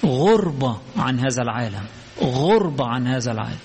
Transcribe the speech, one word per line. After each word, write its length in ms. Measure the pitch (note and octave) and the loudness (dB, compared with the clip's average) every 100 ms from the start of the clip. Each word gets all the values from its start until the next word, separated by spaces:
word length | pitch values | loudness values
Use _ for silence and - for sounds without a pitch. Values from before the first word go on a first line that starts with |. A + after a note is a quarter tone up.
غربة 760 | F3+ B2+ F3 A3 F#3 C3+ C3 G#2+ - - | 2 2 4 4 2 0 -2 -2 -6 -4
عن 240 | B2+ B2+ | 0 0
هذا 220 | C3 B2 | 0 0
العالم، 440 | A#2 A2 A#2 G2+ G#2+ - - - | -2 -2 -4 -6 -10 -14 -20 -4
غربة 680 | C3+ B2+ D#3 A3 F#3 C#3 A#2+ | -2 0 4 4 2 -2 -2
عن 200 | B2 B2 | 0 0
هذا 260 | C3 A#2+ | 0 -2
العالم؟ 260 | A2 A2 - | -4 -6 -8